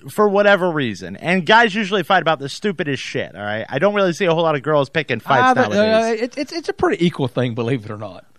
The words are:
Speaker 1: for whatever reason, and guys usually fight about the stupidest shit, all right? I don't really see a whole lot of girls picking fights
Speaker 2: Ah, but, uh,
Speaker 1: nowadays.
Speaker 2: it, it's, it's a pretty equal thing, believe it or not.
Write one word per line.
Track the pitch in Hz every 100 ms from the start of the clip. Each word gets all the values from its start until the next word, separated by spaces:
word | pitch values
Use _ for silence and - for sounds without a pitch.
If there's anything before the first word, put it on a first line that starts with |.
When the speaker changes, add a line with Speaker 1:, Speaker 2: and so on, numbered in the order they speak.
| 139
Speaker 1:
for | - 208
whatever | 196 202 196 180
reason, | 151 123 90 90 98
and | 156 185 160
guys | 220 233 202
usually | 190 202
fight | 156 185
about | 156 147
the | 135
stupidest | - 208 165 151 135
shit, | - 127 76 87
all |
right? | 104 107 -
I | 131
don't | 190
really | 208 190
see | 160 185
a |
whole | 165
lot | 165 147
of |
girls | 151 151 135
picking | 165 147 117
fights | - 139
Speaker 2:
Ah, | 254
but, | 254 220
uh, | 202
Speaker 1:
nowadays. | 214 220 226 220
Speaker 2:
it, | 240 -
it's, | 294
it's | 330 302
a |
pretty | - 359 - 175
equal | - 131
thing, | - 123 117
believe | 117 135 104
it |
or | 104
not. | 104 87 -